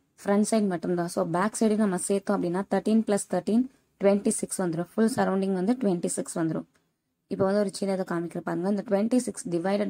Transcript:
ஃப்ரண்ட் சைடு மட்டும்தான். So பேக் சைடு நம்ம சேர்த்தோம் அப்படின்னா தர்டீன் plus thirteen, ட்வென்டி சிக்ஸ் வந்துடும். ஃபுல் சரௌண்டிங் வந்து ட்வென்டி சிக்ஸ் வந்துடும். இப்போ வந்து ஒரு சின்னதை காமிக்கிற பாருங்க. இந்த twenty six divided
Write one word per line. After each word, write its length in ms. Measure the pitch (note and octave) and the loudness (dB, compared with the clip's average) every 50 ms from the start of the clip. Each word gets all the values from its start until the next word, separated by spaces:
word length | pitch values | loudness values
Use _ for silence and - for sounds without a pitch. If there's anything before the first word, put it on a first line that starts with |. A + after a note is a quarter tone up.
| _ _ _ - - | _ _ _ -8 0
ஃப்ரண்ட் 220 | G3+ G3+ G3+ G#3+ - | 2 4 4 4 4
சைடு 160 | A3+ A3 G#3 | 2 2 2
மட்டும்தான். 400 | G3 F3+ E3 - F3+ F3+ F3 E3+ | 2 0 -2 -2 -2 0 0 -2
So 180 | F3 - G3+ F#3 E3+ D#3+ | -2 -2 -2 -2 0 0
பேக் 200 | F3 G3 A3 - - | 0 0 0 0 0
சைடு 160 | A#3 A3 G#3+ | 2 2 4
நம்ம 200 | G#3 A3 G3 F3+ F3+ - | 2 2 2 0 0 0
சேர்த்தோம் 280 | - G3 G3 - - G3+ | 0 -2 0 0 0 -2
அப்படின்னா 260 | F#3 F3 F3 F3 F#3+ G3 - G3+ | 0 0 0 -2 -2 -2 0 -2
தர்டீன் 300 | F#3+ F#3+ G#3+ A3 A3+ G#3+ | 0 2 2 2 2 2
plus 160 | - G#3 G3 - - | 2 0 -2 -2 -2
thirteen, 320 | - F3+ - - G#3 A#3+ B3+ - - _ _ _ _ _ | -4 -2 0 2 2 2 0 0 -6 _ _ _ _ _
ட்வென்டி 260 | F#3+ G3 G3+ G3+ G3+ | 4 4 4 4 2
சிக்ஸ் 340 | A3+ G3+ - - - - - | 0 -2 -2 -4 -6 -4 -4
வந்துடும். 280 | F#3 F3 E3 E3 F3 - - | -2 -2 -2 -4 -6 -4 0
ஃபுல் 200 | A3 A3+ A3 - | 0 2 2 2
சரௌண்டிங் 380 | G#3 G3 F#3 F#3+ G3 G3 G3 F#3+ | 0 0 0 0 0 0 0 0
வந்து 200 | F3+ F3+ G#3 B3+ | 0 0 0 0
ட்வென்டி 320 | B3+ - G3+ F3 F3 E3 | 0 2 0 0 0 -2
சிக்ஸ் 320 | F3 - F#3+ E3 - - F3+ | -4 -4 -4 -6 -6 -4 -2
வந்துடும். 280 | E3 D#3+ D#3+ E3+ D#3+ - _ _ _ _ _ _ _ _ _ _ _ _ G#3 | -2 -2 -2 -4 -6 -8 _ _ _ _ _ _ _ _ _ _ _ _ -4
இப்போ 120 | F#3 G3 | -2 -2
வந்து 140 | F#3+ G3+ G#3 | 0 0 0
ஒரு 120 | G#3 G3 - - | 0 -2 -4 -4
சின்னதை 240 | G3+ G3 F#3+ F#3 F#3 - | -4 -2 -2 -2 -2 -4
காமிக்கிற 280 | F3+ E3+ F3 E3 - F3 - | -4 -4 -4 -4 -8 -8 -6
பாருங்க. 240 | F3+ E3+ E3+ F3 G3 | -4 -4 -2 -2 -2
இந்த 140 | G#3+ G3 F#3+ - | -2 -2 0 0
twenty 300 | G3+ G3 G#3+ A#3 B3+ B3+ B3 | 0 0 2 2 2 0 0
six 80 | G#3 - - - G3 E3+ | -2 -6 -8 -6 -4 -2
divided 360 | E3+ E3+ F#3+ G3+ G#3 G#3 | -2 0 0 0 0 0